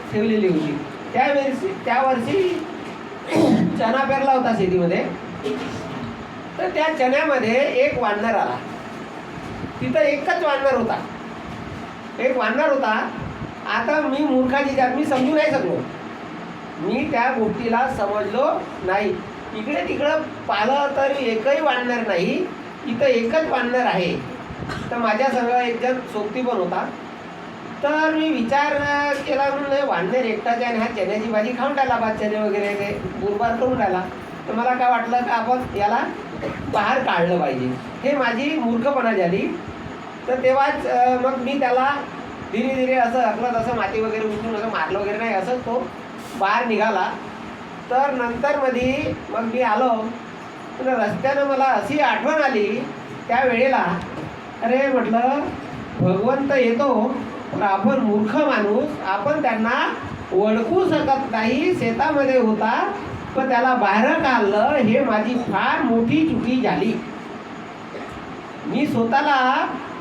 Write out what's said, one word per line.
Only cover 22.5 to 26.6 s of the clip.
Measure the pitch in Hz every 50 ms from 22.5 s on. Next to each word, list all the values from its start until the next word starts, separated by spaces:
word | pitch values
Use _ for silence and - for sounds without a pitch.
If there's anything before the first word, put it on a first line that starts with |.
| - - - - - - -
इथं | - 226 233 285
एकच | 269 247 226 226 226 - 320 320 -
वानर | 262 254 240 240 247 247 247
आहे. | 208 185 185 175 170 175 - - - - - - - - - - - - - - -
तर | 240 240
माझ्या | 233 220 214 220 262 269
संग | 233 247 240 240
एक | 247 247 247 240 233 233
जण | 247 254 254
सोबती | 254 - - - 208 202 214 240 254
पण | 254 247 240
होता, | 196